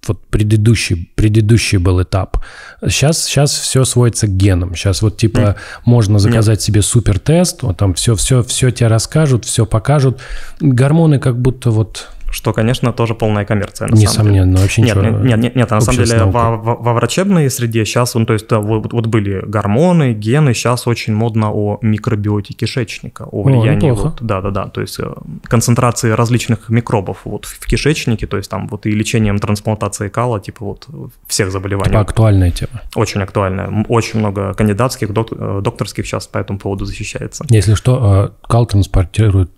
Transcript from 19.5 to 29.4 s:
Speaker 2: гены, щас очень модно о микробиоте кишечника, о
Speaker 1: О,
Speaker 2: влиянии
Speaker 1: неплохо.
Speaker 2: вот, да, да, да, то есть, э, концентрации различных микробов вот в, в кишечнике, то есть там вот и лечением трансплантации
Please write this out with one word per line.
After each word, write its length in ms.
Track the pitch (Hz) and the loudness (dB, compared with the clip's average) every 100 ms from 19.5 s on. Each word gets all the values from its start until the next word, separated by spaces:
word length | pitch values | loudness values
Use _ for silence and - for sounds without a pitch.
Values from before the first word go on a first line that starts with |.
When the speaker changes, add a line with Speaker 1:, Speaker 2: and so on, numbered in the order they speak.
| 104 101 107 175 175 135 | -4 0 2 4 4 2
Speaker 2:
гены, 400 | 110 104 135 151 | 0 0 2 2
щас 320 | 110 117 120 - | 2 0 -2 -2
очень 280 | 117 - | -2 -2
модно 360 | 107 113 110 107 | 0 0 0 -2
о 260 | 104 104 104 | -2 -4 -2
микробиоте 720 | 110 107 - 107 104 104 101 | -2 -2 -2 -2 0 -2 -4
кишечника, 680 | - 110 - 107 - 120 - | -6 -6 -4 -6 -8 -14 -14
о 160 | - 110 | -10 -2
Speaker 1:
О, 20 | |
Speaker 2:
влиянии 480 | 104 131 110 104 147 | 2 4 2 2 2
Speaker 1:
неплохо. 140 | 113 | 2
Speaker 2:
вот, 180 | 156 - | -2 -4
да, 180 | 117 98 | -4 -2
да, 100 | 98 | -2
да, 140 | 98 - | -4 -6
то 120 | - | -8
есть, 180 | 104 - | -8 -8
э, 140 | - - - 151 | -10 -10 -14 -14
концентрации 680 | - 120 - 139 123 117 117 | 0 0 2 2 2 0 0
различных 600 | 110 117 120 - 113 - | 0 0 0 0 -4 0
микробов 480 | 113 117 110 95 101 | -2 0 -4 -4 -10
вот 200 | - 107 | -10 -12
в, 160 | - - | -12 -14
в 60 | - | -4
кишечнике, 600 | 117 139 160 - 113 - | 0 0 -2 -2 -4 -4
то 120 | 101 | -6
есть 120 | 98 | -6
там 160 | 101 104 | -8 -8
вот 200 | 107 110 | -6 -4
и 40 | |
лечением 460 | 107 107 120 107 | -2 0 0 0
трансплантации 680 | 101 | 0